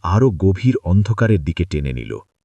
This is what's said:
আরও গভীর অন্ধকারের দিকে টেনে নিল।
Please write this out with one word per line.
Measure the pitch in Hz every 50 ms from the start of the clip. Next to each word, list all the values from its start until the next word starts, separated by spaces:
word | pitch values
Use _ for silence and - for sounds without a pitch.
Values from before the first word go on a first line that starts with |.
আরও | - 82 95 107 127 131
গভীর | 92 73 95 95 95 92 117 127 127
অন্ধকারের | - - 85 92 104 104 113 110 - 117 110 107 85 71
দিকে | 82 82 - 85
টেনে | - - 76 71 67
নিল। | 64 60 57 52 52 53 - _ _ _